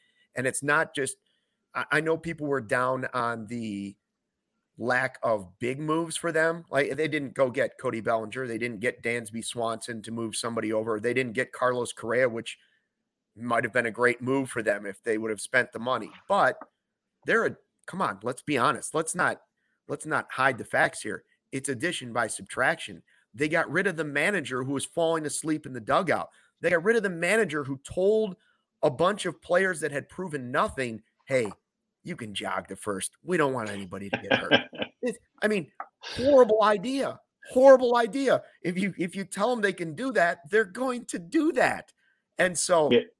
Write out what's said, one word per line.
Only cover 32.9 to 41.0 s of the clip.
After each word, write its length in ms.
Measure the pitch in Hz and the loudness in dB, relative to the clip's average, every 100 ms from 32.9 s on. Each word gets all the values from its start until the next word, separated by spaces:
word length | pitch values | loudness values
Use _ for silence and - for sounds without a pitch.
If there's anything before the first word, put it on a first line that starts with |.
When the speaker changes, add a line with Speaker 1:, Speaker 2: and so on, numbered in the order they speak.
| 95 - _ | -6 -6 _
Speaker 1:
We 140 | - 180 | -4 2
don't 160 | 143 | 2
want 180 | 131 107 | 0 -4
anybody 400 | 101 95 98 98 | -8 -10 -10 -8
to 60 | - | -6
get 140 | 101 | 0
hurt." 260 | 135 - 139 - | 0 4 2 2
Speaker 2:
<laughs> 40 | - - - | -10 -10 -6
Speaker 1:
It, 140 | 247 208 _ - | -8 -8 _ -4
I 60 | 214 | -2
mean, 220 | 214 151 - - _ | -2 -4 -12 -18 _
horrible 640 | - - 254 277 240 220 | -12 -2 6 8 8 6
idea. 560 | 208 214 202 269 202 - _ _ - | 4 4 0 -4 -4 -6 _ _ -2
Horrible 440 | 254 269 262 247 240 | 8 10 10 10 4
idea. 460 | 233 269 269 156 - _ | 2 0 2 2 0 _
If 140 | - 180 | -4 -2
you, 140 | 196 - | -2 -2
if 180 | 175 190 | -6 -6
you 80 | |
tell 240 | 190 - 220 | -8 -2 0
them 140 | 247 | 2
they 100 | 202 | 0
can 220 | - 170 | -2 -6
do 180 | 147 262 | -6 -2
that, 280 | 214 226 - 151 | 2 2 0 -2
they're 120 | 208 | 0
going 420 | 208 202 262 247 | 0 -2 -4 -4